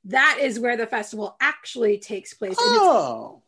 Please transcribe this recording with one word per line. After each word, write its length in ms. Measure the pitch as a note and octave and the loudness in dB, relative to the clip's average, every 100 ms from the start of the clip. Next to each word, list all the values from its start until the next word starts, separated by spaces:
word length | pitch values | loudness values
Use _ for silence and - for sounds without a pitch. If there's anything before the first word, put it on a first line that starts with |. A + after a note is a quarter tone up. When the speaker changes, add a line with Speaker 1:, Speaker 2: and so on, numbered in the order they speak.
Speaker 1:
That 340 | F#3+ C4 D4+ C#4+ | -4 2 2 2
is 180 | C#4 A3+ | -2 -2
where 200 | A#3+ A#3+ | -2 -2
the 80 | A3+ | -4
festival 500 | A#3 G#3 G#3+ G#3 - | -6 -6 -8 -10 -4
actually 560 | C#4+ D4+ - B3+ A3 G3+ | -4 -4 -10 -2 0 0
takes 340 | - G#3 - | -4 -12 -12
place. 240 | - G4 F#4 | -10 -6 0
And 160 | A#4+ | 2
it's 60 | A#4 | 6
Speaker 2:
Oh. 600 | F#4+ B3 C#3 A2+ - - | 6 4 2 -6 -10 -18